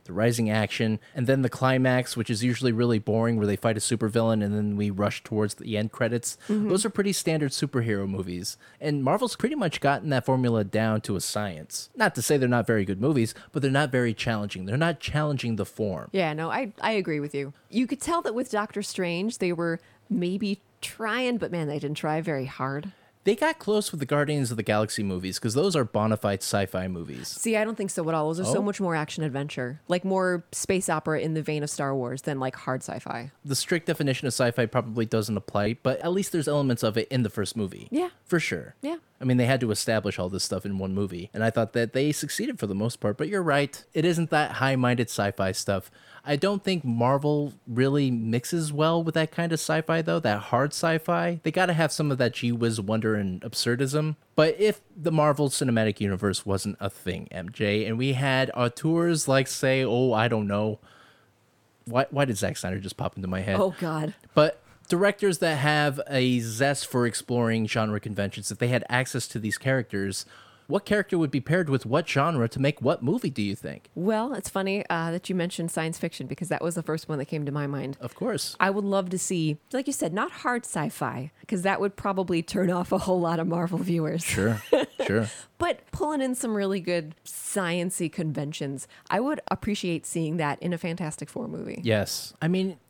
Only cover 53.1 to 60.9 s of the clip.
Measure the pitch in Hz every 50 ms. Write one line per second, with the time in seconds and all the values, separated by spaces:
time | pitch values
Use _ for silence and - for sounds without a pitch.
53.1 | 110 104 101 95 90 87 - 110 - - - 123 120 123 139 131 139 151 151 156
54.1 | 147 - _ _ - - 156 160 156 - 208 214 202 - _ _ - 185 151 170
55.1 | 160 156 151 151 143 143 147 135 - - 147 127 117 113 110 110 101 - 104 98
56.1 | 98 90 104 101 92 - - 101 98 95 - 104 95 - 98 98 - - - 95
57.1 | 90 85 82 - - 92 87 87 - - 110 104 104 107 107 104 113 117 131 135
58.1 | 131 127 139 135 131 131 135 127 - 123 123 120 - - - 160 165 170 170 170
59.1 | 170 151 - - 135 135 131 - - - - 131 131 135 131 120 117 123 131 127
60.1 | 113 107 113 120 117 110 104 101 101 101 107 107 107 - - -